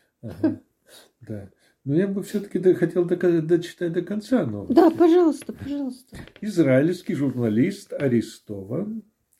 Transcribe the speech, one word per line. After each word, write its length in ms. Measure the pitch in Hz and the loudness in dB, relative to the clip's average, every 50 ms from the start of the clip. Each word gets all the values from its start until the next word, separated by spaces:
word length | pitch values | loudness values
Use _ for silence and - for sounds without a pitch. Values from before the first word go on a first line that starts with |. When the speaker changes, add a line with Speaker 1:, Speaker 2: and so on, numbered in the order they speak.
| _ _ _ _ | _ _ _ _
Speaker 1:
Ага. 380 | - 107 82 87 - - 107 - - _ _ _ _ _ - - - _ _ _ | -16 -14 -6 -4 -2 -2 -2 -4 -10 _ _ _ _ _ -20 -20 -20 _ _ _
Да. 300 | 113 113 107 101 98 98 _ _ _ _ _ _ - | -14 -12 -12 -12 -12 -16 _ _ _ _ _ _ -6
Но 100 | 135 143 | -2 0
я 100 | 170 202 | 0 0
бы 160 | 196 196 196 | 0 -2 -6
все-таки 380 | 170 - - 202 196 - - 180 | -6 -6 -6 -6 -6 -6 -4 2
до-, 160 | 180 185 175 | 4 4 4
хотел 280 | - 170 165 - 185 175 | 4 2 0 0 0 -2
дока-, 380 | 175 180 170 180 175 170 165 | 0 -2 0 2 2 2 2
дочитать 500 | 156 160 175 165 165 - - - 175 170 | 2 2 0 0 0 -4 -10 -8 -8 -4
до 100 | 165 180 | -4 -4
конца 440 | 170 - 208 214 - - 262 226 156 | -6 -6 -8 -10 -4 -2 -2 -2 0
новости. 280 | 117 104 101 98 - 233 | -2 -6 -6 -6 2 4
Speaker 2:
Да, 160 | 320 349 320 | 6 6 6
пожалуйста, 640 | 330 - 349 330 330 359 349 311 277 - - - | 6 6 4 6 6 6 4 4 2 -2 -6 -14
пожалуйста. 640 | - - - 277 285 285 277 254 254 - _ _ - - - - - _ | -14 -12 -10 -8 -6 -6 -6 -8 -10 -12 _ _ -20 -20 -20 -20 -16 _
Speaker 1:
Израильский 760 | 202 214 185 170 156 135 127 131 151 175 175 - - - 175 | -10 -2 0 2 4 4 4 4 4 2 0 -4 -6 -6 -4
журналист 760 | 131 143 131 123 123 120 110 107 113 143 190 190 - - - | -2 -2 -2 -2 0 0 0 2 2 2 0 -2 -6 -12 -14
арестован 1120 | - - 147 131 120 113 107 - - - _ - 104 98 95 98 131 165 208 214 226 220 - _ _ _ _ _ _ | -6 -4 0 2 2 0 0 -2 -8 -18 _ -14 -12 -12 -10 -8 -8 -6 -6 -8 -8 -10 -14 _ _ _ _ _ _